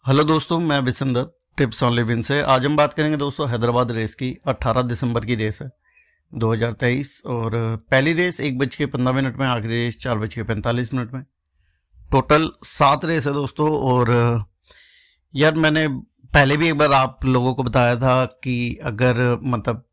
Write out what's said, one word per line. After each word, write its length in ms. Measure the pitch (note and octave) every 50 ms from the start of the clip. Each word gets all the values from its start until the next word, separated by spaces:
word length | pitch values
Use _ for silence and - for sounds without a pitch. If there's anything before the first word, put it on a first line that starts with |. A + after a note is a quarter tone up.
| _ C3
हेलो 160 | C3+ C#3+ D3+
दोस्तों, 340 | D3 D#3+ D#3 - - E3+ E3
मैं 260 | E3+ D#3+ C#3+ C#3+ B2+
बिशन 280 | B2 - - C#3 C3+
दत्त, 500 | B2 A#2+ C3+ - _ _ _ _ _ -
Tips 200 | C#3 A#2 A2+ -
Only 280 | C3+ A#2+ A#2+ A#2+ A#2 A2
Win 120 | A#2+ A2+
से। 200 | A2+ - C#3 C#3+
आज 240 | - C3+ C3 C3 B2+
हम 100 | C#3+ D3+
बात 160 | D3 D3 D3
करेंगे 240 | - - D3+ D3+ D#3
दोस्तों 340 | C#3+ C#3+ C#3+ C3+ - D3 B2+
हैदराबाद 420 | A#2+ A#2 A#2 A#2+ A#2+ A#2+ B2 A#2
रेस 220 | A#2 A2+ A2 G#2+ -
की, 240 | - C3 B2+ - - _
अठारह 360 | C#3 B2+ - - B2+ C3+ B2+
दिसंबर 420 | B2+ A#2+ A#2+ - C3+ A#2+ A#2 A#2 A2
की 100 | G#2+ B2
रेस 240 | G#2+ G#2+ G#2+ G#2+ -
है 80 | D3 C3 _ _ _ _ _ _ _ _ _ _ _ _ -
दो 180 | A2+ A2+ A2
हज़ार 200 | A2+ A2 A#2 A#2+
तेईस, 500 | A2 - C3+ A#2+ B2 C3+ C#3+ - - - _
और 240 | - B2 A#2 A2+ A2+ A2 A#2 A2+ A2+ A2+ A2 _ _
पहली 220 | C3+ C3 C#3 D#3
रेस 280 | E3+ E3 F3+ F3+ E3+ -
एक 180 | C3 D3 B2+ B2+
बज 180 | C#3+ B2+ -
के 100 | - D3+
पन्द्रह 280 | C3+ C3+ B2 B2+ B2+ B2+
मिनट 220 | C3+ C3+ C3 A#2+
में, 100 | C3 C#3
आखिरी 280 | B2+ B2 A#2 G#2+ A2+ A2+
रेस 240 | A#2 A#2 A#2+ A2+ _
चार 180 | - C3 A#2 G#2+
बज 160 | G#2+ G#2 -
के 80 | -
पैंतालीस 520 | F2 - A2+ G#2 - A#2 A#2 A#2+ B2 A2+ C3+
मिनट 180 | B2+ A#2+ A#2
में। 100 | B2+ C3 C3+ _ _ _ _ _ _ _ _ _ _ _ _ _ _ - - -
टोटल 400 | - C3+ - - D3+ D#3 D#3+ - - _
सात 420 | - - - - D3 C#3 D3 C#3+ -
रेस 220 | D#3+ E3 D#3+ A#2
है 60 | C#3+
दोस्तों। 460 | C#3 D3 C#3+ C3 - - D3+ D#3 D#3 C#3+
और 320 | - C3 B2 B2 A#2+ A2+ B2 A#2+ A#2+ A#2+ A#2+ A2+ G#2 _ _ _ _ _ - - - _ _ _ _ _ _ _ _ _ -
यार, 200 | C3+ D3 D#3 D#3
मैंने 340 | D#3+ D#3+ D#3 D3+ D#3+ D#3 D3+ C3+ B2+ - _ _ _ _ - -
पहले 220 | D3 C#3 C3+ D3
भी 120 | D3 E3 E3
एक 100 | D#3 C#3+
बार 140 | D3+ C#3+
आप 320 | C#3 C3 C3 C3 C3 _ -
लोगों 300 | C3 B2+ B2+ B2 C3 B2
को 80 | B2
बताया 340 | C3 A#2+ A2 C3+ B2 A#2+ B2
था 280 | A#2 C3 C3 B2+ C3 C3
कि 540 | - - _ - C3 B2 A#2+ A#2+ A#2+ A2 -
अगर 580 | - - G#2+ G#2 B2+ B2 A#2+ A#2 B2+ B2 A#2+ A2 -
मतलब 440 | C3+ B2 A2+ G2 B2 A2+ A2+ _ _